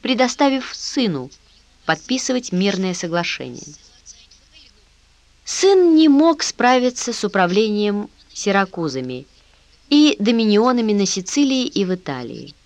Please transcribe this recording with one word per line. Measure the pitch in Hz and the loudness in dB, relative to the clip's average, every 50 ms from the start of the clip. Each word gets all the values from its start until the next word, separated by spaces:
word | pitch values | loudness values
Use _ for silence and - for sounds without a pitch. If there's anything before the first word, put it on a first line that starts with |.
предоставив | - 247 262 214 254 240 - - 294 277 269 269 247 - - | -2 -2 0 0 0 -2 0 0 0 0 0 -2 -6 -8 -14
сыну | - - - - 285 254 208 165 135 127 139 - _ _ _ _ _ _ _ _ _ _ | -12 -12 -6 -4 -2 -2 0 -2 -4 -8 -10 -16 _ _ _ _ _ _ _ _ _ _
подписывать | - 160 156 - - 247 262 - - 254 254 247 - | -4 -4 -4 -4 -6 -6 -6 -4 -4 -4 -4 -4 -4
мирное | 185 180 190 202 190 180 190 185 180 | -4 -2 -2 -2 -2 -2 -4 -4 -6
соглашение. | 175 - 170 165 175 170 - - - 131 127 120 - - 147 147 _ _ _ _ _ _ - - _ - _ _ _ _ _ _ - _ _ _ _ _ _ _ _ _ _ _ _ _ _ _ _ _ | -6 -8 -4 -4 -4 -4 -4 -8 -10 -10 -14 -14 -16 -18 -20 -20 _ _ _ _ _ _ -20 -20 _ -20 _ _ _ _ _ _ -20 _ _ _ _ _ _ _ _ _ _ _ _ _ _ _ _ _
Сын | - - - - 381 392 381 359 339 320 | -12 -6 0 4 4 6 6 6 6 6
не | 311 320 | 6 6
мог | 311 277 277 311 330 330 311 - | 6 6 6 6 4 2 2 -4
справиться | - - - - 247 254 254 247 254 247 - - - 226 | -8 -4 0 2 2 4 4 2 0 -2 -4 -8 -8 -6
с | - - | -4 -6
управлением | 202 - 196 185 175 180 202 220 214 208 208 208 208 202 208 208 - _ _ _ _ - | -2 0 0 0 2 2 0 0 0 0 -2 -2 -2 -2 -4 -8 -10 _ _ _ _ -16
Сиракузами | - - 202 196 196 196 185 - 180 165 151 127 131 127 127 127 127 143 _ _ _ _ _ _ _ _ _ _ _ _ _ | -8 -4 -2 0 0 -2 -2 -4 -6 -6 -6 -6 -6 -8 -8 -10 -12 -14 _ _ _ _ _ _ _ _ _ _ _ _ _
и | 285 294 302 302 - - | 2 4 4 4 2 0
доминионами | 202 214 240 226 226 214 208 208 226 254 254 240 226 214 208 | 0 0 2 2 2 4 4 4 4 4 2 0 0 0 0
на | 202 202 | 0 0
Сицилии | 185 - 196 180 - - 285 285 269 269 262 247 | -2 -2 -6 -8 -4 0 0 0 2 0 -2 -4
и | - - - 202 | -4 -2 -4 -2
в | 180 185 | -2 -4
Италии. | 180 - - 139 127 123 113 - - 123 143 - _ _ | -6 -6 -10 -8 -8 -10 -12 -12 -14 -16 -18 -20 _ _